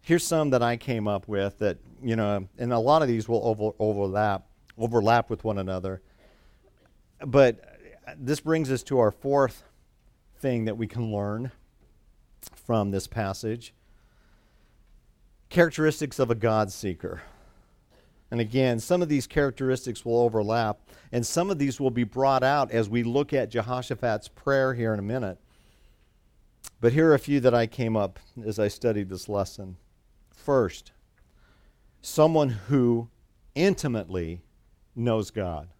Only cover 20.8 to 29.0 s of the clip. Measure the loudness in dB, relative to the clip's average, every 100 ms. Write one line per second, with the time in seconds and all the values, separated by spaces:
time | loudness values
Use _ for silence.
20.8 | _ -20 -6 -4 -2 -2 -2 0 -2 0
21.8 | -2 0 -4 0 2 4 2 2 0 0
22.8 | 0 0 0 -2 0 -2 -2 -4 -4 -6
23.8 | -6 -4 -2 -4 -6 -10 0 2 2 0
24.8 | -2 -2 -2 -4 -6 -10 _ _ _ _
25.8 | _ _ _ _ _ _ _ _ -20 _
26.8 | 0 4 4 4 2 2 4 4 0 -2
27.8 | -2 0 -2 -6 -20 -12 -8 0 -2 0
28.8 | -2 0